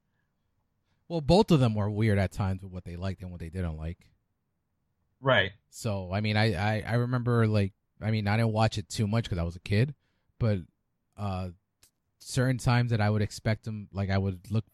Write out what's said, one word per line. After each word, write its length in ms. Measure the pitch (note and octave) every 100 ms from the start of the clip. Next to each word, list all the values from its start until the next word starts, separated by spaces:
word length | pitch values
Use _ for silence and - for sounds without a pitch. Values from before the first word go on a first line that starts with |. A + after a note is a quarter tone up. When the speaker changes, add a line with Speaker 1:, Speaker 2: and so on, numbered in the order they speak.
| _ _ _ _ _ _ _ _ _ _ _
Speaker 1:
Well, 120 | E3+
both 300 | C#3 F3 A3
of 80 | D#3+
them 160 | B2+
were 160 | A2 G#2
weird 280 | G#2 A2+ G2+
at 120 | F#2
times 320 | - G2 F#2+
with 80 | F#2+
what 120 | F2+
they 120 | F2 E2+
liked 260 | F#2+ F2+
and 80 | F2+
what 80 | F2
they 80 | E2
didn't 280 | F#2 F2 D#2
like. 220 | D#2+ F2+ _ _ _ _ _ _ _ _ _ _ _ _
Speaker 2:
Right. 300 | C3 A#2 F#2+ - _
Speaker 1:
So, 420 | - A#2+ G2 F#2
I 80 | G2
mean, 160 | G#2+ G#2+
I, 180 | A2
I, 300 | F2 G#2 A2 -
I 80 |
remember, 520 | A#2+ A#2+ B2+ A#2 A#2+ A2
like, 240 | G#2+ G2 - _ _
I 100 | G#2
mean, 180 | A2 G2+
I 80 | G#2+
didn't 160 | A#2
watch 260 | G#2+ A2 -
it 100 | F#2
too 180 | - G#2+
much 200 | A2+ G#2+
'cause 100 | F2+
I 40 |
was 140 | E2+ F2
a 40 |
kid, 340 | - G2+ C3+ C#3 _ _ _ _
but, 220 | A2+ G2+ D#2+ _ _ _ _ -
uh, 340 | G#2 F#2 F#2 F2 _ _ _ _ _ _
certain 380 | - - B2+ B2+
times 320 | - A#2+ A#2+
that 80 | A#2
I 100 | G#2
would 120 | G#2+
expect 420 | G#2 - A#2 G#2+
them, 240 | - G#2+ G2+
like, 160 | F#2+ G2
I 100 | G2
would 320 | G2 F#2 -
look 120 | G#2+ -